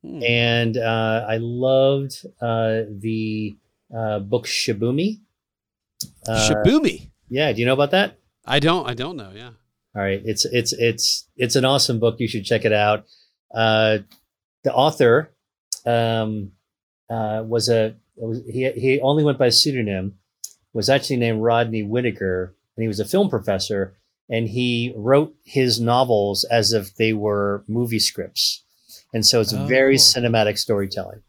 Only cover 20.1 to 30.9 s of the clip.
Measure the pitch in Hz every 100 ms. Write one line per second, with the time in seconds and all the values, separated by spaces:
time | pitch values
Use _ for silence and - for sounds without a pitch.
20.1 | - _ _ - _ _ 117 104 135 -
21.1 | 131 117 110 113 117 117 110 104 120 123
22.1 | 101 95 92 92 _ _ - 113 98 101
23.1 | 190 202 117 98 95 - 101 95 _ _
24.1 | _ _ 113 113 113 123 120 120 113 107
25.1 | 139 151 _ _ 139 127 117 117 120 127
26.1 | 110 101 98 - 117 104 113 98 _ 110
27.1 | 110 104 104 101 101 - 113 120 110 -
28.1 | - 87 - - - _ _ _ - _
29.1 | 113 110 120 110 104 - 131 135 135 -
30.1 | 127 120 113 107 101 - 104 98